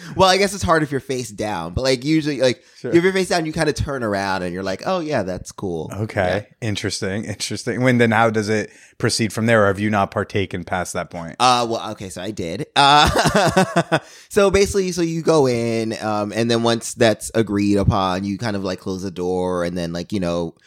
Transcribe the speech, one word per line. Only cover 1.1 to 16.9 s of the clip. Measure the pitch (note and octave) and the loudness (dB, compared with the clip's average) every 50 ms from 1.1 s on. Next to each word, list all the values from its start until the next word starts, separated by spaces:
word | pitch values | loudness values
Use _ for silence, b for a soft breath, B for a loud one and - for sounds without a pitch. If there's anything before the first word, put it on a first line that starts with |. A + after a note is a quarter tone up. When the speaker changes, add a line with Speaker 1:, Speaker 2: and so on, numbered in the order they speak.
| C3+ B2+ B2 A2 | -6 -6 -6 -8
Speaker 1:
down, | G#2 F#2+ A2 G#2 G#2 F2 E2 E2+ F2 | -6 -6 -6 -4 -4 -4 -6 -4 -4
but, | B2+ B2+ | -2 0
like, | C3+ C3+ A#2+ A#2+ | 2 0 2 2
usually, | D3 D#3+ D#3+ D3 D3 D3 A#2+ | 2 2 2 2 0 -2 2
like, | B2+ B2+ A#2+ - B B B B | 2 2 0 0 B B B B
Speaker 2:
Sure. | B B2 D#3 | B 2 4
Speaker 1:
if | E3+ E3+ | 4 4
you're | F#3+ F#3 | 4 2
face | F#3+ F#3 F3 | 0 0 0
down, | G3 F3 D#3+ | 0 -2 -2
you | D#3 D#3 | -2 -2
kinda | E3+ D#3+ D3+ C#3+ | -2 0 0 0
turn | - - D#3+ C#3 C3+ A#2+ | -2 -4 -6 -4 -4 -2
around | A2 G2+ G2 G2 G2 F#2+ F#2+ F2+ | -2 -2 0 0 -2 -2 -2 -4
and | F2+ E2+ | -4 -4
you're | F2+ F#2+ | -4 -4
like, | F#2+ F#2+ F#2+ - | -4 -6 -4 -4
"Oh, | - F#3+ F#3 | -4 -4 -2
yeah, | D#3+ D3+ D3+ B2 F#2+ | -2 -2 -2 -2 -2
that's | F#2 F2+ F2+ - - - | -2 -6 -8 -10 -14 -12
cool." | - - G2 E2+ D#2+ D#2 - - | -8 -6 -6 -4 -6 -6 -8 -6
Speaker 2:
Okay. | F#2+ A2 G#2+ - G#2+ F#2 F2+ F#2 G2+ G#2 _ _ - - | -6 -6 -4 -2 -2 0 0 0 -2 -4 _ _ -8 -6
Speaker 1:
Yeah. | A2 | -6
Speaker 2:
Interesting. | G#2 F#2 - G2+ - - - F#2+ F#2+ G#2 A2 | -4 -4 -4 -4 -4 -4 -6 -4 -4 -6 -6
Interesting. | - G#2+ - - - G#2+ G2+ - B2 A2 G#2+ B2+ | -8 -8 -8 -8 -8 -8 -6 -6 -4 -2 0 2
When, | C3 B2 A#2+ | 4 4 4
then | A#2+ A2+ | 4 4
how | A2 G#2+ A#2 A#2 | 4 4 4 4
does | G#2+ A2 G#2 G2+ | 2 0 0 0
it | A2 G#2+ G2 - B B B B B | 0 -2 -2 -4 B B B B B
proceed | B - A#2 - - A#2 G2+ - | B -2 -2 0 0 -2 -2 -2
from | - A2 | 0 2
there? | A#2 A#2 A2 G#2 | 4 4 6 6
Or | |
have | G2 G2 F#2 | 4 2 2
you | G#2 G#2+ | 0 0
not | G#2+ G2+ G2 F#2+ | 2 2 0 0
partaken | - G#2+ G2 - - G#2+ F#2+ E2+ - F#2 E2+ | -2 -4 -4 -2 -2 -2 -2 -2 -4 -8 -8
past | - F#2+ F#2 F2 - - | -6 -6 -6 -4 -4 -6
that | F#2 E2+ D#2+ | -8 -8 -8
point? | - F2 E2+ E2 - - | -8 -10 -10 -10 -4 2
Speaker 1:
Uh, | A#2+ B2+ B2 A#2+ B2 A2+ | 2 4 4 4 2 -2
well, | A2+ G#2+ E2 G#2+ | -4 -4 -6 -8
okay, | G#2+ - G#2+ F#2 | -10 -10 -12 -12
so | - F2 F2+ | -10 -10 -10
I | G#2 | -8
did. | G#2+ - F#2 E2 E2 G#2 - - - | -8 -6 -6 -6 -6 -6 -8 -2 2
Uh, | C3 C#3+ C#3 C#3+ D3 D3+ - - - G#3 D#3+ - G#3 G3 E3 - F#3+ F#3 - - F3 D#3 - E3+ D3 B B B | 4 6 8 8 6 6 6 4 2 2 2 4 4 2 4 4 2 2 2 2 -2 0 0 0 -2 B B B
<laughs> | B B B | B B B
so | - G#3 G3+ G3 | 2 4 4 4
basically, | F3+ G3 G3+ F#3+ - G3+ F#3+ F#3 E3+ | 4 4 2 2 0 -2 -2 -2 -2
so | F3 E3+ | -2 -2
you | E3 E3 E3 D#3 | -2 -2 -2 2
go | - E3 D#3 C#3 | 4 4 4 4
in, | B2+ B2 A#2 A#2 A#2 A2+ A2+ A2+ A2 A2+ - F#2+ | 4 2 0 0 0 0 -2 -2 -2 -4 -4 -4
um, | G#2+ G#2+ G#2 G#2 G#2 G2 | -4 -2 -2 -4 -4 -2
and | G#2+ A#2 A#2 | -2 0 2
then | A#2 A#2 A#2 | 2 2 2
once | A#2 A#2 A2+ - - | 2 0 0 -2 -6